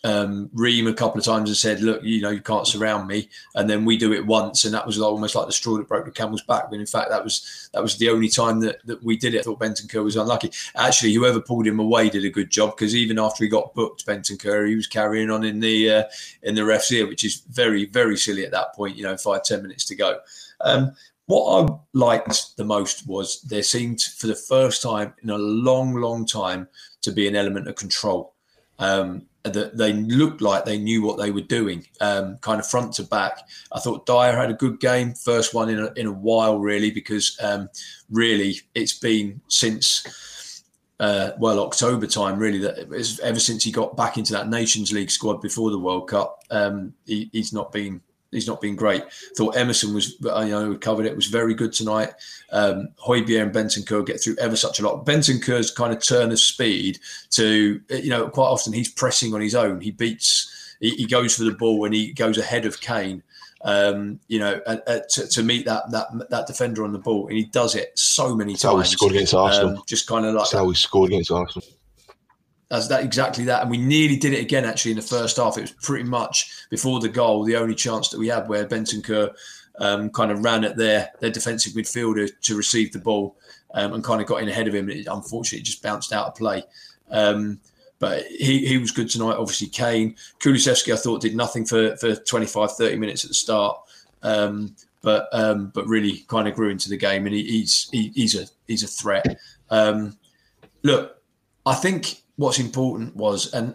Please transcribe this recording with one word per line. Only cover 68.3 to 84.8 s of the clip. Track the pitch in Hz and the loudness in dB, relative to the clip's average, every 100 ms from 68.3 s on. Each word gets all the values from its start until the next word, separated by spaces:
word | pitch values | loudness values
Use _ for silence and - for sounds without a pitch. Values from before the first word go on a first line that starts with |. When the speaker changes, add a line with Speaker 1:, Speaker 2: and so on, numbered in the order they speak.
| 117 | 0
Speaker 1:
many | 104 | -2
Speaker 2:
That's | 92 | 2
how | 101 95 | 4 6
we | |
Speaker 1:
times. | 87 | 4
Speaker 2:
scored | - 101 | 4 4
against | 98 92 | 4 4
Arsenal. | 92 98 101 95 101 | 4 6 4 2 0
Speaker 1:
Um, | - | -4
just | 113 - | -4 -2
kinda | 113 110 | -2 0
like | 110 | 0
Speaker 2:
That's | 104 | 2
how | 104 | 2
Speaker 1:
that. | 92 | 2
Speaker 2:
we | 87 | 2
scored | - 98 92 | 4 4 4
against | 92 82 | 4 2
Arsenal. | 87 87 92 - _ _ _ - _ _ _ _ _ _ | 0 -2 -8 -14 _ _ _ -20 _ _ _ _ _ _
Speaker 1:
That's | 117 113 | -4 2
that, | 135 | 0
exactly | 131 120 131 120 123 | 2 0 0 0 0
that, | 123 | 2
and | 123 | 2
we | 120 | 0
nearly | 131 151 151 135 | 4 4 6 4
did | 147 | 2
it | 127 | 0
again, | 117 139 117 | 0 0 0
actually, | - 113 | -2 -2
in | 110 | -2
the | |
first | - 120 113 - | -2 -2 0 0
half. | 113 107 | 0 -2
It | |
was | 107 | -8
pretty | - - 127 | -10 -6 -4
much | 123 120 - - - - - | -2 -2 0 -2 -4 -10 -8
before | 113 131 127 | -4 -2 0
the | 113 | 0
goal, | 120 117 107 110 | 2 2 4 2
the | 117 | 0
only | 113 107 | 0 -2
chance | 120 110 - | -2 -2 -4
that | 110 | -2
we | 113 | -2
had | 113 110 | -2 -2
where | 104 104 | -2 -2
Bentancur, | 113 110 107 107 107 104 - - - _ - | -4 -4 -6 -2 0 0 -4 -20 -20 _ -2
um, | 101 101 107 | 0 0 -2
kind | 113 110 | 0 0
of | 104 | 0
ran | 117 113 107 | 0 2 0
at | 113 | 0
their, | 113 107 - - | 2 2 0 -4
their | 117 | -4
defensive | 113 123 113 - | -2 -4 -2 -2
midfielder | 110 110 120 113 107 101 - | -4 -4 -2 0 0 -2 -2
to | - 104 | -2 0
receive | 104 117 110 | 0 0 0
the | 101 | -2
ball, | 113 104 98 - - - _ | -2 0 -2 -8 -20 -20 _
um, | - 101 | -4 -2
and | 113 | -4
kind | 113 110 | -2 -2
of | 101 | 0
got | - | -2
in | 107 | -2
ahead | 113 107 | -2 -2
of | |
him. | 101 | -2